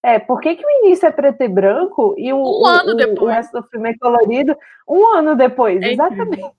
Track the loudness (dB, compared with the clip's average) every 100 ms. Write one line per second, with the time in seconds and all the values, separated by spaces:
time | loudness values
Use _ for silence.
0 | 0 0 0 -4 -2 -4 0 2 4 4
1 | 2 2 -2 0 -2 2 2 0 -4 -2
2 | -2 -2 -4 -4 -2 0 2 2 0 -2
3 | -2 0 -2 -2 -6 -12 -12 -10 -8 -4
4 | -2 0 0 0 -2 -4 _ _ -4 2
5 | 4 2 0 2 0 2 0 0 -2 -2
6 | -2 -2 -8 -8 -12